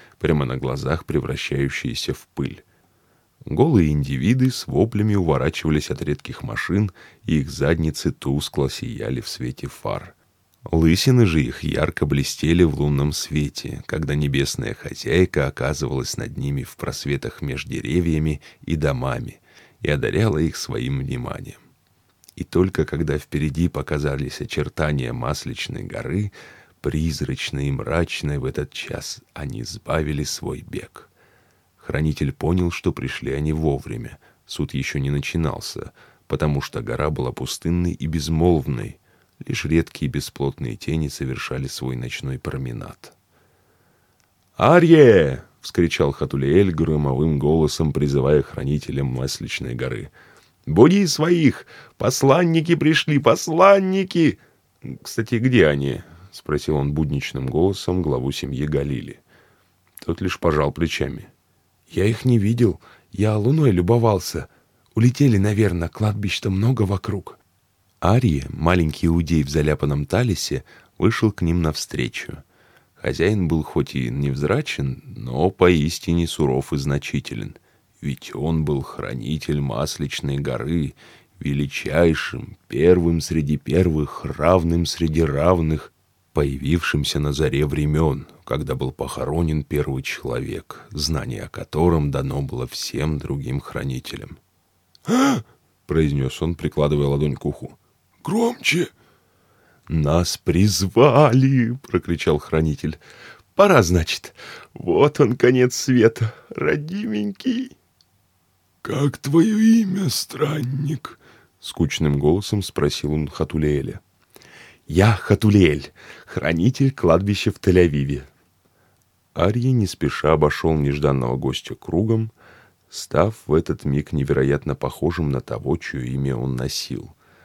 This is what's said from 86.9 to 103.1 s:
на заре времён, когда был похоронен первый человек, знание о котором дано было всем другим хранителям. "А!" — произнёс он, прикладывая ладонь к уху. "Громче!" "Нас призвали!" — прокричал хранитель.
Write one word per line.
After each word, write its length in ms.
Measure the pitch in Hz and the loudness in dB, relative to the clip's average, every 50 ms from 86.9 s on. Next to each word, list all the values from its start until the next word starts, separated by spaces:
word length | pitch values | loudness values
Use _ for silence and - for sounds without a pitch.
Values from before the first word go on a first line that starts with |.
| - 76 69 - - 73 | -2 -2 -2 -2 -2 -2
на 120 | 73 73 | -2 -2
заре 340 | 69 69 78 69 69 71 76 | -2 0 -2 0 0 0 -2
времён, 600 | 71 71 76 73 76 73 76 80 76 67 71 - - - _ - | 0 0 -2 0 0 2 2 2 2 0 -2 -8 -14 -20 _ -10
когда 320 | - 64 73 73 67 65 | -6 -6 -4 -4 -4 -6
был 160 | 65 65 65 | -4 -6 -6
похоронен 720 | - - 67 69 - - - 71 76 82 85 80 78 76 71 | -6 -8 -8 -8 -8 -6 -6 -4 -2 0 0 0 0 -2 -4
первый 400 | - 76 71 69 69 67 65 67 | -2 -4 -4 -2 -2 -4 -6 -6
человек, 800 | - - - - 65 60 60 - - - - - - - - - - | -8 -10 -8 -8 -6 -6 -6 -6 -8 -10 -10 -12 -14 -18 -20 -18 -12
знание 520 | - 76 73 - 78 73 - 64 58 95 - | -8 -6 -4 -4 -4 -4 -6 -8 -10 -10 -10
о 60 | - | -12
котором 640 | - - - - - 76 82 87 82 78 73 71 | -12 -14 -12 -4 0 4 4 4 4 4 2 0
дано 300 | 69 67 67 67 67 71 | -2 -4 -4 -4 -4 -4
было 260 | 69 65 - 62 64 | -6 -6 -6 -8 -8
всем 500 | 64 - - - - - 65 76 78 76 | -8 -10 -10 -10 -8 -6 -4 -4 -2 -4
другим 420 | 69 - - 69 71 67 62 65 69 | -4 -6 -6 -8 -6 -6 -6 -6 -6
хранителям. 800 | - - - - 67 67 64 64 - - - - - - - - _ _ _ _ _ _ _ _ _ _ _ _ - | -8 -8 -8 -8 -6 -6 -8 -8 -10 -12 -14 -14 -14 -16 -18 -20 _ _ _ _ _ _ _ _ _ _ _ _ -4
"А!" — 380 | - 233 254 277 277 254 143 - _ _ _ _ _ _ _ _ | 0 2 2 4 2 2 -2 -4 _ _ _ _ _ _ _ _
произнёс 540 | - 78 80 78 71 71 69 65 65 - - | 0 2 2 2 2 2 0 -2 -2 -4 -4
он, 140 | 80 85 85 | -4 -4 -2
прикладывая 520 | - - 76 - 76 73 73 76 71 71 | -2 -4 -4 0 0 2 2 2 2 0
ладонь 280 | 69 69 71 76 73 65 | 0 0 0 0 -2 -2
к 100 | - - | -4 -4
уху. 320 | 73 - - - - - _ _ _ _ _ _ _ _ _ - | -6 -6 -6 -10 -16 -16 _ _ _ _ _ _ _ _ _ -6
"Громче!" 640 | - 190 233 233 240 233 - - - 151 180 151 - _ _ _ _ _ _ _ _ _ _ _ _ _ _ _ _ _ _ _ | -4 -2 0 0 0 -2 -2 -2 0 0 0 -2 -4 _ _ _ _ _ _ _ _ _ _ _ _ _ _ _ _ _ _ _
"Нас 500 | - 82 80 73 73 80 85 87 - - | -2 0 0 2 4 4 2 2 0 -4
призвали!" — 1400 | - - 92 78 90 101 104 92 87 98 92 - 113 139 143 117 143 151 127 120 131 131 135 135 127 113 117 123 135 - | -4 -2 2 4 4 4 4 4 0 -2 2 4 6 6 8 8 6 6 6 6 4 4 4 4 2 2 0 -2 -6 -4
прокричал 520 | - - 85 - - 85 78 - 85 76 73 | -2 -2 -2 0 -2 -2 0 2 2 2 0
хранитель. 580 | - - 82 80 80 78 73 - - 78 78 - - - | 0 0 0 2 2 2 0 -2 -4 -6 -6 -8 -12 -20